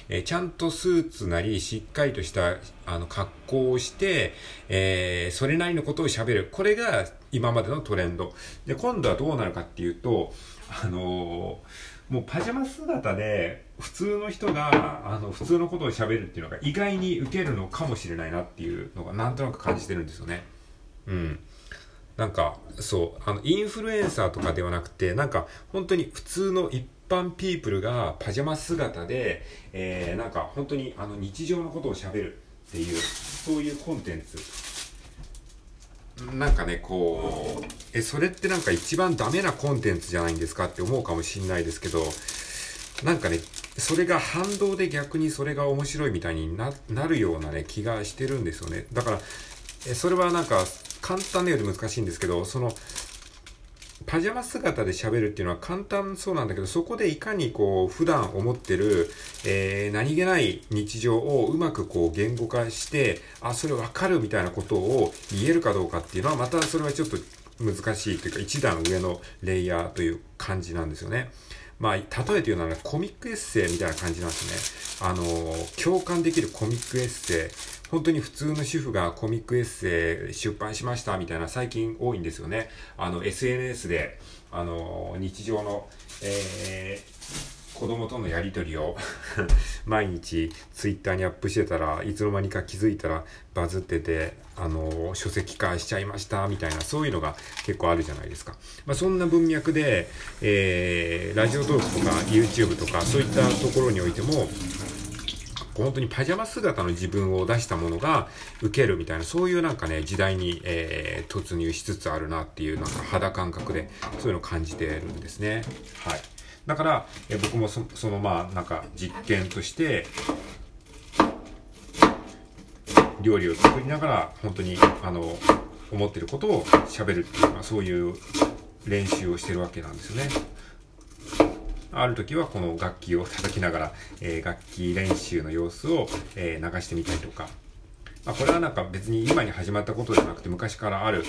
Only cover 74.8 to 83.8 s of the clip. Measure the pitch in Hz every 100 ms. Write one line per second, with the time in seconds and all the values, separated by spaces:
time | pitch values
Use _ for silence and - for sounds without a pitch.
74.8 | - - 90 90 85 82 82 82 82 -
75.8 | 165 185 175 175 165 165 - - 110 120
76.8 | - 127 123 - - 85 - - - -
77.8 | - 165 151 156 - - 151 151 139 165
78.8 | 135 98 85 - 110 113 - 123 117 -
79.8 | 92 85 82 85 90 - 107 - 107 101
80.8 | 123 120 - 92 85 82 80 127 123 113
81.8 | 110 110 120 101 82 80 73 107 - -
82.8 | - - 90 87 101 98 127 127 127 123